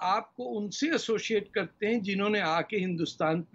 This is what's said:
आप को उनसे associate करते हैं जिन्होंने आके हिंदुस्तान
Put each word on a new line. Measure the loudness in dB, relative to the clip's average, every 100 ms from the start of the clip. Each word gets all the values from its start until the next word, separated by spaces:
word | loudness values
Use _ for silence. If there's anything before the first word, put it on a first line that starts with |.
आप | 0 0 -2 -10
को |
उनसे | -6 -4 -4 -2 0 0
associate | 0 -2 0 0 0
करते | -4 -4 -2 0
हैं | 0
जिन्होंने | 0 0 2 2
आके | 2 0 0 -2
हिंदुस्तान | -2 -2 -2 0 0 0 -2